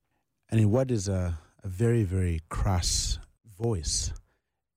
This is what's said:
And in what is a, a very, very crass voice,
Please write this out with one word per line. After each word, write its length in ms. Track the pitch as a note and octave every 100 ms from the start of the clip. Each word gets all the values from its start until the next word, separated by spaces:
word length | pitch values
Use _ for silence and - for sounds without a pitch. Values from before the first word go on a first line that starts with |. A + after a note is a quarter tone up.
| _ _ _ _ _
And 100 | A2
in 100 | G#2+
what 200 | A#2+ C3
is 180 | A#2 F#2+
a, 300 | F#2+ F2 E2 - _
a 40 | G2
very, 360 | F2+ A#2 A#2
very 360 | G2 F#2+ F2+ E2 -
crass 680 | - G#2 F2+ - - - - - _ A2+ G#2+
voice, 540 | A#2 G2 D2+ - - - - _ _ _ _